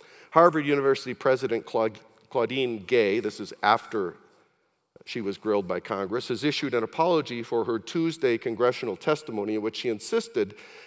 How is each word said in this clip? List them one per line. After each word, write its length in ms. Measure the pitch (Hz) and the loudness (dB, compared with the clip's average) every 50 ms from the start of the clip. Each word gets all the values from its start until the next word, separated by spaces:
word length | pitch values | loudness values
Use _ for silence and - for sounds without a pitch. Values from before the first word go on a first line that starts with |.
| - - - - - - | -20 -20 -20 -20 -12 2
Harvard 360 | - 160 170 175 156 160 147 | 6 6 6 6 6 2 0
University 480 | 143 143 143 135 139 135 135 - 131 120 | 2 2 2 4 2 2 2 -2 -8 -6
President 500 | - - 139 131 123 127 110 117 113 - | 0 2 2 2 2 2 -2 -2 -2 -2
Claud-, 340 | - - 117 110 110 101 - - - _ _ _ - | -2 0 0 0 0 -2 -6 -16 -20 _ _ _ -4
Claudine 540 | - 127 117 113 127 135 131 123 117 107 92 | -2 0 0 0 0 -2 -2 -2 -4 -6 -2
Gay, 340 | 87 123 120 110 98 101 117 | 2 4 4 6 4 4 2
this 200 | 101 107 - - | 0 -2 -4 -8
is 140 | 104 90 - - - | -10 -12 -6 0 4
after 540 | 104 113 113 - - - 107 95 85 78 - - _ _ _ _ _ _ _ _ _ _ _ _ _ - - - | 4 4 4 2 -2 -4 -4 -4 -4 -6 -10 -18 _ _ _ _ _ _ _ _ _ _ _ _ _ -20 -20 -16
she 140 | - - 123 | -10 -8 -6
was 180 | 104 98 98 | -6 -6 -6
grilled 300 | - - 107 104 101 98 | -4 0 0 2 2 2
by 140 | 90 92 90 | 0 -4 -4
Congress, 480 | - - 104 98 98 90 104 123 - - | -4 -4 -4 -4 -2 -2 -4 -4 -4 -4
has 160 | 127 101 120 | -4 -2 -2
issued 280 | 147 139 - 151 135 120 | -2 -2 -2 -2 -2 -2
an 100 | 120 110 | -2 -2
apology 600 | 107 - - 165 180 175 156 - - 123 120 117 | -2 0 0 2 2 2 0 0 -2 -6 -10 -6
for 220 | - 120 117 107 | -2 -2 0 0
her 120 | 117 117 | 0 -2
Tuesday 600 | 110 - - - 170 165 165 151 - - 127 117 | -4 -4 -4 -4 -2 -2 -2 -2 0 0 2 2
congressional 580 | 113 - 127 113 101 120 123 127 - - 113 95 | 0 -2 -4 -2 2 2 2 2 0 -4 -6 -6
testimony 600 | - - 160 151 147 - - 113 104 101 107 107 | -4 -2 -2 -2 -2 -2 -6 -6 -4 -2 -2 -2
in 60 | 110 | -2
which 160 | 104 110 110 | -2 -4 -4
she 120 | - - 123 | -4 -4 -4
insisted 680 | 110 101 - - 226 226 220 - - 123 104 98 - - - - - - - | -4 -4 -4 -2 -2 -2 -2 -2 -2 -2 -2 -2 -4 -12 -20 -20 -20 -20 -20